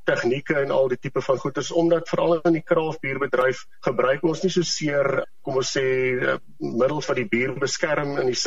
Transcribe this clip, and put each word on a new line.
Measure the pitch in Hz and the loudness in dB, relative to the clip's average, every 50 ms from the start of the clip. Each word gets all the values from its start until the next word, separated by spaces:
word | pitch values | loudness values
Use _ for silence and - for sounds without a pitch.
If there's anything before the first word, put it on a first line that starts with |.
| - - | -2 0
tegnieke | 143 - - 120 127 143 - - 160 147 | 0 2 2 0 0 0 0 0 0 0
en | 139 139 139 | 2 2 2
al | 131 135 131 | 2 4 2
die | 123 - | 2 -2
tipe | - 139 - 139 - | -4 -4 -4 -2 0
van | - 135 120 | 0 0 0
goeders, | - 139 135 - - - | 0 -4 -4 -4 -6 0
omdat | - 170 170 170 170 160 165 - | 0 2 4 4 4 2 2 -2
veral | - 170 165 160 170 160 - | -2 0 2 2 2 4 4
in | 175 165 156 | 2 2 2
die | - - | 2 2
kraafbierbedryf | 170 165 160 156 123 - - 135 135 131 143 135 - - 127 131 123 - - - - - - | 2 2 2 0 -4 -4 -6 -6 -2 -2 -2 0 2 2 2 2 0 -2 -8 -14 -16 -4 -2
gebruik | 143 131 - 151 127 135 147 - | -2 2 2 2 2 2 2 2
ons | 165 160 - - | -2 0 0 -2
nie | 185 - | 0 2
so | 185 165 | 2 0
seer, | - - - 160 147 143 143 139 135 135 - - - - - - | 0 -2 -2 -2 0 2 2 2 2 0 -2 -4 -6 -12 -10 -8
kom | - 131 131 | -2 -2 0
ons | 127 - - | 0 0 0
sê, | 143 131 131 131 131 131 127 127 127 | 0 0 2 2 2 2 0 0 0
eh, | 139 135 131 127 - - - - | 0 -2 -2 -4 -6 -16 -10 -8
middels | 156 139 131 117 127 135 147 151 - - | -6 -4 0 2 2 2 2 -2 -2 -2
wat | 143 131 | -2 -2
die | 120 98 | 0 0
bier | - 117 127 131 127 - | 0 0 0 -2 -2 -2
beskerm | 139 139 - - - 160 147 147 147 143 143 135 | -4 -4 -2 -2 -2 0 0 -2 -2 -2 -2 0
in | 131 127 | 0 0
die | 120 - - | 0 0 0